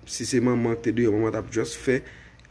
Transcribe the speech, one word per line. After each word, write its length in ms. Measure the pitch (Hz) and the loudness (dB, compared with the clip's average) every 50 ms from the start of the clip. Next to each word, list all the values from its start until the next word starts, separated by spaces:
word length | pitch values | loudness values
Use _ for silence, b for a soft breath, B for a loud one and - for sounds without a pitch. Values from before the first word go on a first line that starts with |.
| - | -14
si 180 | - - - 123 | -10 -10 -8 -4
c'est 160 | 107 135 120 | 0 2 2
maman 340 | 117 123 123 120 117 117 117 | 4 4 2 2 2 0 -2
te 140 | 117 - 117 | 0 -2 -2
de 180 | 107 120 120 107 | 0 2 2 2
maman 200 | 101 107 113 110 | 4 2 2 0
t'a 140 | 107 110 98 - | 0 -2 -6 -4
juste 240 | - 113 - - - | -2 -2 -2 -2 -6
fait 280 | - - 135 123 131 B B B B B B B B B B | -6 0 0 0 0 B B B B B B B B B B